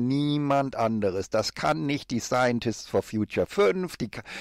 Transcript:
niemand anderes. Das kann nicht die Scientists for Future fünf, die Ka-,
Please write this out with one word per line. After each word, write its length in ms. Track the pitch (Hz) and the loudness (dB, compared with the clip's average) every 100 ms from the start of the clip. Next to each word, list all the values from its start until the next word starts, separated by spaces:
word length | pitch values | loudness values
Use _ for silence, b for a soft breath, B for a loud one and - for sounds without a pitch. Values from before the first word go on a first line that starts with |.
niemand 720 | 123 139 147 147 143 139 139 113 | 0 2 2 0 2 2 2 0
anderes. 540 | 113 113 101 92 95 | 0 2 0 0 0
Das 240 | 110 104 | 0 0
kann 320 | - 151 156 151 | -2 -2 0 -2
nicht 240 | 143 - | -4 -2
die 120 | 123 | -4
Scientists 680 | - 127 127 120 117 110 - | 0 2 2 2 -2 -4 -2
for 160 | 101 | -2
Future 420 | - 110 104 - 92 | 0 -2 -2 0 0
fünf, 500 | - 202 185 185 - | 2 2 2 -4 -6
die 120 | 110 | -8
Ka-, 140 | - B B | -8 B B